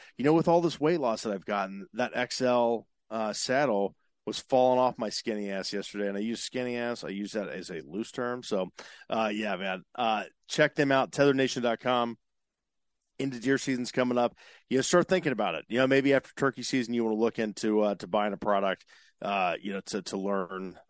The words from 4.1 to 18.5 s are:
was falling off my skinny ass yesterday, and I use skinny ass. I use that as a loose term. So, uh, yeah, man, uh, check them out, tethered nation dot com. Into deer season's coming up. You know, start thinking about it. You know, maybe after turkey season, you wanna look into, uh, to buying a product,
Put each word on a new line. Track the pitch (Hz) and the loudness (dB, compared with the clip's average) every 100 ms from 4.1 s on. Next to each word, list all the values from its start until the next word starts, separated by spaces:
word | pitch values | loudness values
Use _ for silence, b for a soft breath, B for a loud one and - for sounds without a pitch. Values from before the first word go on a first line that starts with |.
| _ - | _ -10
was | 139 | -8
falling | - 131 127 127 | 0 4 6 4
off | 127 117 | 2 0
my | 107 | -6
skinny | - 117 104 101 | -4 -4 -4 -4
ass | 95 92 | -4 -4
yesterday, | 101 - 101 101 | -6 -6 -6 -4
and | 101 | -4
I | |
use | 110 110 | -4 -6
skinny | - 127 123 120 | -6 -6 -4 -4
ass. | 120 117 | -4 -6
I | 76 | -6
use | 98 101 | -6 -6
that | 107 90 | -6 -6
as | 85 87 | -8 -10
a | 85 69 | -12 -8
loose | 92 113 | -8 -6
term. | - 123 123 | -6 -4 -6
So, | - 101 92 - B B B | -4 -2 -2 -8 B B B
uh, | 113 110 | -2 0
yeah, | 107 107 92 | -2 -4 -4
man, | 95 92 - - | -4 -6 -8 -2
uh, | 117 107 90 _ - | 0 0 -4 _ -4
check | - 151 - | 2 2 4
them | 139 | 2
out, | 135 123 | 4 2
tethered | - 143 135 | 4 4 4
nation | 135 131 | 2 0
dot | 117 113 | -2 0
com. | 127 123 120 117 _ _ _ _ _ _ _ _ _ - | 0 2 0 -4 _ _ _ _ _ _ _ _ _ -6
Into | 139 120 | -6 -2
deer | 120 135 | 0 0
season's | - 127 120 | 0 -4 -2
coming | 131 127 123 | 0 0 2
up. | 120 - B B B | 0 -2 B B B
You | 127 | 0
know, | |
start | - 175 165 | 4 2 4
thinking | 185 156 | 0 0
about | 110 98 80 | -2 -2 -4
it. | - | -2
You | 117 | 2
know, | 131 | 4
maybe | 135 139 | 6 6
after | 135 - - | 2 0 -2
turkey | 139 127 | 0 0
season, | 120 135 113 | -2 -2 0
you | 120 113 | 0 0
wanna | 107 | 2
look | 117 - | 0 0
into, | 107 98 110 107 | -4 -2 2 2
uh, | 104 98 | 2 0
to | 92 | -2
buying | 104 104 | 0 0
a | 98 | -2
product, | 107 | 0